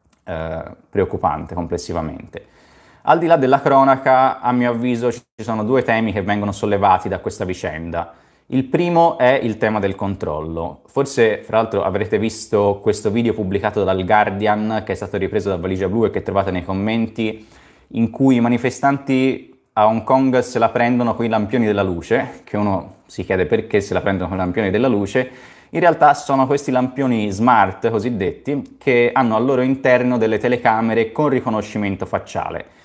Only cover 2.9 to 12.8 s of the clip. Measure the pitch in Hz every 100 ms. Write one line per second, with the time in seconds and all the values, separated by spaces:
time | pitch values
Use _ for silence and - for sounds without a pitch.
2.9 | _ - 165 165 165 131 135 143 135 135
3.9 | 131 135 131 131 - 123 123 123 117 123
4.9 | 117 123 117 _ - 110 110 107 131 117
5.9 | 113 113 101 92 104 101 98 107 101 98
6.9 | 92 104 92 98 - 92 92 90 78 82
7.9 | 82 85 - _ _ _ 131 131 160 175
8.9 | 170 165 - 123 135 117 101 110 110 98
9.9 | 95 98 98 87 76 80 82 82 - _
10.9 | - 135 - 113 104 - 110 113 101 92
11.9 | 95 104 104 110 - - 107 101 101